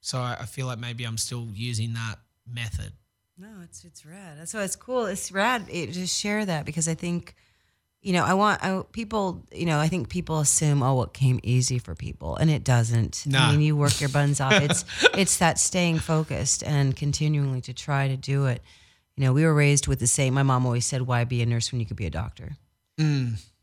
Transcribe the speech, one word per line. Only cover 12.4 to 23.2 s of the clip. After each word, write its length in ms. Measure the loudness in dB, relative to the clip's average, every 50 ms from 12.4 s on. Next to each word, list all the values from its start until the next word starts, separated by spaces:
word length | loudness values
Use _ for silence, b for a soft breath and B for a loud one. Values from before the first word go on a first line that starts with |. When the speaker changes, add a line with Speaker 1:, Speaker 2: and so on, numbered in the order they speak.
| 2 2
Speaker 2:
it 120 | 2 2 2
doesn't. 600 | 2 4 4 4 4 2 2 0 0 -2 -6 -4
Speaker 1:
Nah. 220 | 0 2 4 4 6
Speaker 2:
I 20 | 6
mean, 100 | 4 4
you 120 | 4 2
work 240 | 2 2 2 2 0
your 100 | 0 0
buns 300 | 2 2 2 2 2 0
off. 120 | 2 4 4
It's, 320 | 4 4 4 0 0 -2 B B B
Speaker 1:
<laughs> 140 | B 4 6
Speaker 2:
it's 240 | 6 2 2 2 4
that 200 | 4 2 4 2
staying 400 | 0 0 2 2 2 2 2 0
focused 640 | 0 0 0 0 0 -2 -4 -4 0 0 -2 -2 -2
and 320 | -2 0 2 2 2 0
continually 640 | 0 -2 -4 -2 0 0 0 2 0 0 0 -2 -4 -6
to 120 | -8 -12
try 320 | -12 -6 -4 -2 0 0
to 100 | 0 -2
do 300 | -4 -4 -2 0 0 2
it. 160 | 0 0 -2 -6 b b b b b b b b b _
You 80 | 0 2
know, 80 | 4 4
we 120 | 6 6
were 100 | 6 6
raised 340 | 6 6 6 6 4 2 0
with 100 | -2 0
the 80 | 2
same, 280 | 0 2 2 2 2 2
my 100 | 4 4
mom 220 | 4 4 4 2
always 200 | 2 0 0 -2
said, 160 | -2 -2 -2 -2
"Why 220 | 0 0 0 0
be 180 | 0 0 0 0
a 40 |
nurse 260 | 0 0 0 -2 -2 -4
when 80 | -4
you 60 | -4
could 100 | -4 -6
be 100 | -6 -6
a 40 | -6
doctor?" 460 | -4 -4 -6 -6 -10 -12 -14 -14 -14 -14 _ _ _ _ _ _ _ 0
Speaker 1:
Mm. 420 | 0 2 2 2